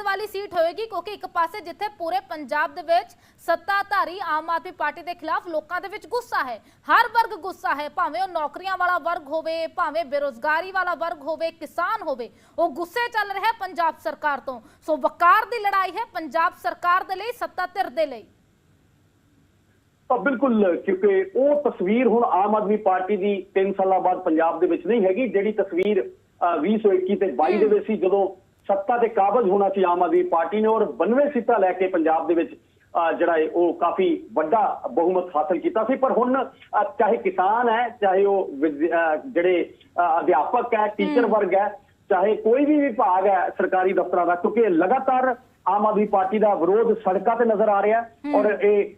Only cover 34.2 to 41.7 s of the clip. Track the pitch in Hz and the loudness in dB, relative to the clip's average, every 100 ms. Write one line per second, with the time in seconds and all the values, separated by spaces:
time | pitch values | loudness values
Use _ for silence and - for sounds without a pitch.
34.2 | - 113 160 220 190 - 135 123 170 180 | -4 -4 0 2 0 -2 -4 0 0 0
35.2 | 180 151 151 170 - 220 220 262 262 202 | -2 -4 -2 -2 -2 -2 -2 0 0 2
36.2 | 247 262 - - - 208 202 - 185 226 | 2 0 -4 -10 -6 -2 -2 0 0 2
37.2 | 190 185 185 226 233 226 240 - 196 185 | 0 0 0 2 2 0 -2 -2 0 4
38.2 | 202 196 - 139 156 143 170 170 165 156 | 2 2 -2 -2 -2 0 -2 0 0 -2
39.2 | 139 143 175 175 - - _ - 175 165 | -2 0 2 0 -2 -10 _ -2 0 2
40.2 | 160 170 - 247 233 214 214 208 202 196 | 2 2 2 -2 2 2 2 0 0 2
41.2 | 208 208 196 190 208 | 2 2 2 2 0